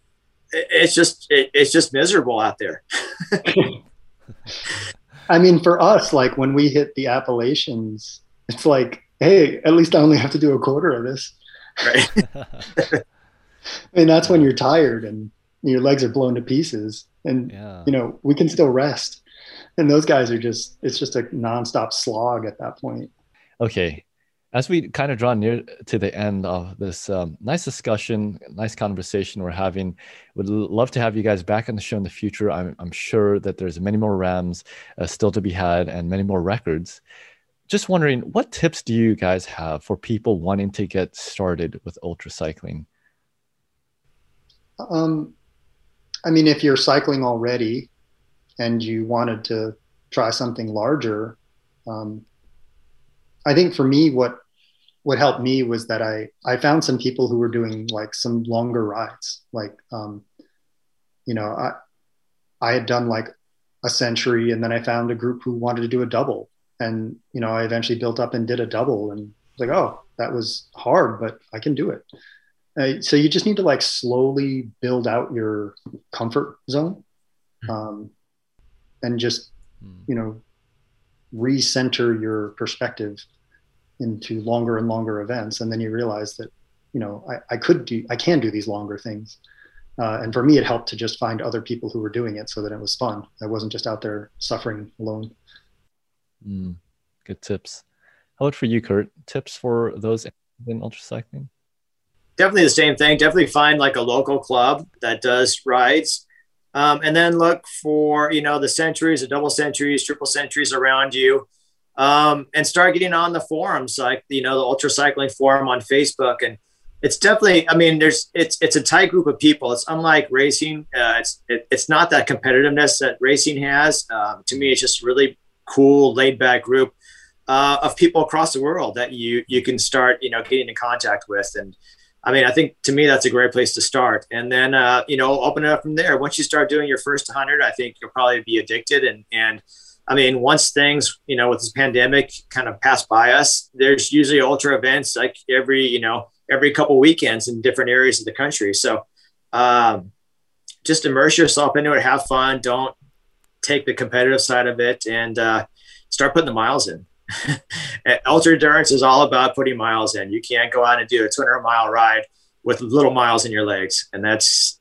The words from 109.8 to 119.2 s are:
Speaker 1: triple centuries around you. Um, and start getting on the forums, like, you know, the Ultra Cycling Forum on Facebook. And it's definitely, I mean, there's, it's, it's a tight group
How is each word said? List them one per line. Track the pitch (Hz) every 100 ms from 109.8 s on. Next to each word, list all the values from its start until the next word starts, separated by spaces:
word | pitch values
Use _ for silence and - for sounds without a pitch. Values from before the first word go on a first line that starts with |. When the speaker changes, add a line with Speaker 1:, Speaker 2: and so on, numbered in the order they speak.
| 143 143
Speaker 1:
triple | - 147 139
centuries | 147 139 151 135
around | 135 131 135 135
you. | 127 131 135 - _ _ _ _ -
Um, | 135 147 151 147 135
and | 156 151
start | 180 180
getting | 175 185
on | 170 170
the | 170
forums, | - 156 190 160 131 117
like, | 127 131 -
you | 139
know, | 127 135
the |
Ultra | 131 131 143
Cycling | 135 143 139 135
Forum | - 135 135 135
on | 123
Facebook. | 117 139 139 - 127 123
And | 117 110 _ _ - -
it's | 147 -
definitely, | 196 214 208 175 165
I |
mean, | 165 165 160
there's, | 156 156 -
it's, | 180 160 -
it's | 160 151
a |
tight | 123 165 185
group | 180